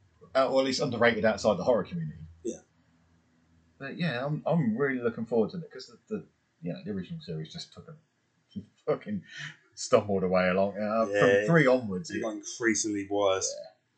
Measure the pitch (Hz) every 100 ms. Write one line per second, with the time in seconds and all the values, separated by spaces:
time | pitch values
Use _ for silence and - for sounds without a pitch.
0 | _ _ - 131 127 135 135 127 123 113
1 | 117 110 110 101 113 92 107 113 87 85
2 | 78 76 80 - 117 - _ _ _ _
3 | _ _ _ _ _ _ _ - 139 -
4 | 170 120 143 147 117 165 117 110 139 127
5 | 120 117 113 117 101 90 80 - - -
6 | - 104 - _ _ _ 85 90 104 98
7 | 87 82 - 80 78 - - - - -
8 | _ _ _ _ _ 101 - _ - 135
9 | - - - - - - _ - - 117
10 | 104 98 92 92 92 95 98 98 107 113
11 | 110 101 101 101 107 165 131 127 110 90
12 | 82 98 113 107 - - 117 104 110 101
13 | 98 101 101 95 - - - _ _